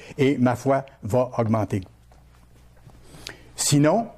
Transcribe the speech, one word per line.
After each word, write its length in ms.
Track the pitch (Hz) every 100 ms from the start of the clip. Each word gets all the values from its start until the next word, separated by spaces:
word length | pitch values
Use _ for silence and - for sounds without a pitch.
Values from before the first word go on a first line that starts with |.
| - -
et 180 | 135 135
ma 180 | 123
foi 300 | 117 135 135 139 -
va 280 | 107 123 123 -
augmenter. 420 | 113 113 101 101 87 _ _ - _ _ - - - - - - - - - - - -
Sinon, 520 | - 143 151 208 226